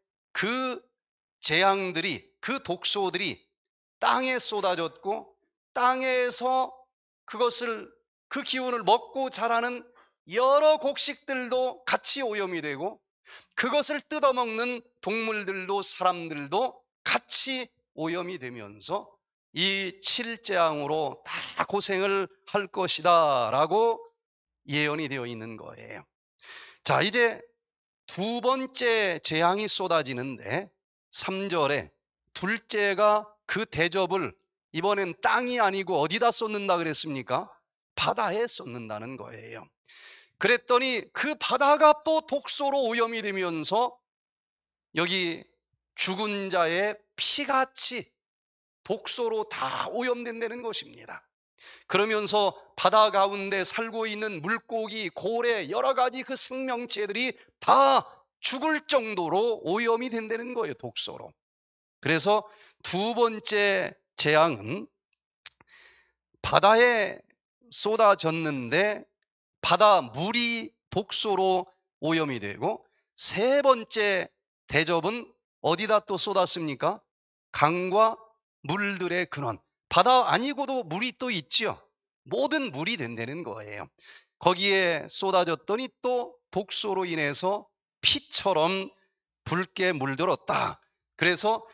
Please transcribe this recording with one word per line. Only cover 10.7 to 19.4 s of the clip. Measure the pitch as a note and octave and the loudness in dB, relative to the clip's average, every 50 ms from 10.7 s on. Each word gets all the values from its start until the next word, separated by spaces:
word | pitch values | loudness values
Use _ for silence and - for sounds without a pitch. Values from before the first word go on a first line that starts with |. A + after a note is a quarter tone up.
| D#4 | 4
곡식들도 | D4+ D4+ C#4 C#4 - - C#4+ C#4+ - - - C4+ B3+ B3+ A#3+ B3+ B3+ B3+ B3+ - - - | 4 2 -4 -2 0 0 0 0 -2 -6 -6 -6 -6 -4 -2 -2 -2 -2 -2 -4 -6 -6
같이 | - - - - - - C#4 | -2 -2 -2 2 0 0 0
오염이 | C4+ A3+ G#3 G#3 G3 F#3 F3+ E3 | 0 -4 -4 -4 -4 -4 -6 -6
되고 | D3 D3 C#3+ C3+ D#3+ G3+ A3 _ _ _ _ _ _ - - - - _ - | -6 -6 -6 -6 -8 -8 -8 _ _ _ _ _ _ -20 -20 -20 -20 _ -6
그것을 | - - B3+ C#4 D4 C#4+ - D4+ C#4+ | -4 -2 0 2 2 2 2 0 0
뜯어먹는 | - - D#4 D4+ D4 C4+ B3+ B3+ B3 A3+ A3 A3 A#3+ B3 B3 A3+ - _ _ - | -4 -6 -4 2 2 2 2 2 -2 -2 -2 -4 -4 -4 -4 -8 -10 _ _ -10
동물들도 | - F#3 G#3+ A3+ A3+ A3 G#3+ G#3 G3+ F3+ G3 F#3+ F#3 F3+ G3 G3+ | -6 -4 -4 -2 -2 -4 -4 -6 -6 -6 -8 -8 -6 -4 -4 -2
사람들도 | F#3+ - - - F#3 F3+ F3+ F3 E3 E3 D#3 D3 C#3+ C#3 E3 G3+ B3+ A#3+ - - _ _ _ _ - | 0 -2 -2 -2 -4 -4 -4 -6 -8 -10 -10 -10 -8 -4 -4 -4 -4 -4 -6 -12 _ _ _ _ -4
같이 | - - A#3+ - - - - - C4+ C4 B3+ B3 - _ _ _ _ - | -2 -2 -2 -2 0 0 0 0 0 -2 -6 -8 -10 _ _ _ _ -10
오염이 | - D#3 E3 E3+ F3 - F3+ F#3+ D#3 | -8 -6 -6 -6 -6 -8 -8 -10 -12
되면서 | B2+ B2 A#2+ A#2 G#2 G2+ G#2 G#2 - - F3 G3+ - - _ _ _ _ _ _ | -12 -14 -14 -14 -16 -16 -14 -10 -8 -6 -6 -6 -8 -10 _ _ _ _ _ _